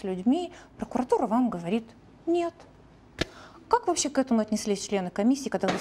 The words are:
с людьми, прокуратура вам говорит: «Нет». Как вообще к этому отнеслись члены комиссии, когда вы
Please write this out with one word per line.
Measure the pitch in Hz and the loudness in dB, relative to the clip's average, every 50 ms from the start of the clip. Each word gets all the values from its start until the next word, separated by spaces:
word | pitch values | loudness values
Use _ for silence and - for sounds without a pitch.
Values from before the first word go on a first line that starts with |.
с | - | -6
людьми, | 190 185 180 185 233 285 359 359 - - - - - - - | -4 -4 0 2 2 2 2 0 -6 -10 -16 -20 -18 -12 -12
прокуратура | - - - 247 247 - 480 427 269 | -10 -6 -4 -4 -2 0 0 0 2
вам | 185 220 254 254 220 | 2 2 2 2 2
говорит: | 180 175 170 170 214 233 226 - - - - - - - - | 0 -4 -4 -2 -2 -2 -4 -6 -20 -20 -20 -20 -20 -8 -2
«Нет». | 330 339 349 339 339 - - - - - - - - - - - - - - - - - - - - - - - | 0 0 0 0 -2 -6 -10 -20 -20 -20 -20 -20 -20 -20 -20 -20 -14 -8 -8 -8 -8 -10 -20 -20 -20 -20 -12 -2
Как | - 453 480 453 | 2 2 2 4
вообще | 370 330 - - 277 | 2 0 0 0 -2
к | - | 0
этому | 277 254 - 233 220 | 0 0 2 2 2
отнеслись | 214 214 214 214 - 214 202 185 - | 2 0 -2 -2 0 -2 -2 -2 -2
члены | - 208 196 180 175 | -2 -2 -2 -2 -2
комиссии, | - - 202 247 277 277 262 220 | -2 2 2 2 2 2 0 -4
когда | - 185 - | -4 0 0
вы | 190 185 190 | 0 0 0